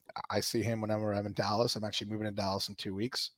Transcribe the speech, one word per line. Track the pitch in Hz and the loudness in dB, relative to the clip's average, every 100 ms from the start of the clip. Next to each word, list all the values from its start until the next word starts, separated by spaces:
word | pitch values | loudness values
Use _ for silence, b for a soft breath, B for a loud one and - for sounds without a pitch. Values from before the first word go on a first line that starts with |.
| - - - | -12 -8 -2
I | 104 | 0
see | - 117 | 2 2
him | 107 113 | 2 2
whenever | 107 107 107 | 2 2 2
I'm | 101 104 | 0 0
in | |
Dallas. | 98 101 107 120 110 | 0 2 4 4 2
I'm | |
actually | 107 - 104 | -2 -4 -2
moving | 110 107 | -2 -2
to | |
Dallas | 101 98 98 - | -2 0 0 -2
in | 98 | -6
two | 104 | -4
weeks, | 98 123 - - | -2 -2 -2 -4